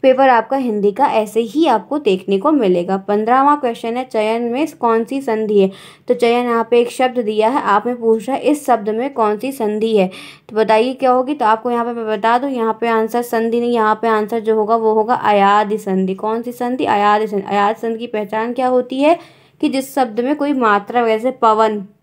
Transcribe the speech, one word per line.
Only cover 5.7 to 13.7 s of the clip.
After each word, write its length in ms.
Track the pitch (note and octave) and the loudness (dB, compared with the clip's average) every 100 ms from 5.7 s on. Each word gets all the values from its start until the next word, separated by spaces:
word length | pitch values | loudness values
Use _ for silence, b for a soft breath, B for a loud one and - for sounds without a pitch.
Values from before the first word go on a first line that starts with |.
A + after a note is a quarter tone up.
| F#3+ B B - | -2 B B -4
तो 60 | |
चयन 300 | B3 A#3 A#3+ | 0 2 2
यहाँ 240 | B3 A#3 A3+ | 0 -2 2
पे 100 | A#3+ | 2
एक 100 | A#3 | 2
शब्द 280 | - B3+ A#3+ | 0 0 0
दिया 300 | G#3+ G#3+ G#3+ | -2 0 0
है, 140 | C#4 | 0
आपने 320 | A3 G3+ A#3+ | 2 0 0
पूछा 380 | B3 A3+ A3+ A3 | -2 0 0 0
है 80 | C4+ | -2
इस 260 | - D4 - | 0 0 2
शब्द 220 | A#3 G#3 | 0 0
में 240 | A3 C4+ | -4 -4
कौन 260 | C#4 G#3+ G#3 | -2 -2 0
सी 140 | B3+ | -6
संधि 440 | C4+ G#3+ G#3+ A3+ G#3+ | -4 -4 -2 0 2
है, 140 | F#3 B B B - | 0 B B B -8
तो 80 | G#3+ | -2
बताइए 380 | G#3+ A3 B3 | 2 2 2
क्या 160 | C4+ C4 | 0 0
होगी। 240 | B3+ B3+ | 2 0
तो 100 | D4 | -2
आपको 260 | A3 A3 A#3+ | 0 0 0
यहाँ 140 | A#3+ | -2
पे 80 | A#3 | -4
मैं 140 | A#3 A3 | -6 -4
बता 320 | G#3+ A3 A#3+ | -2 0 0
दूँ, 120 | C#4 | 0
यहाँ 280 | B3+ A3+ A3 | -2 -2 -2
पे 80 | A#3 | 0
आंसर 340 | A3+ A3 A#3+ | 0 0 -2
संधि 380 | A#3+ A3+ A3+ A#3 | -2 -2 0 0
नहीं, 120 | A#3+ | 0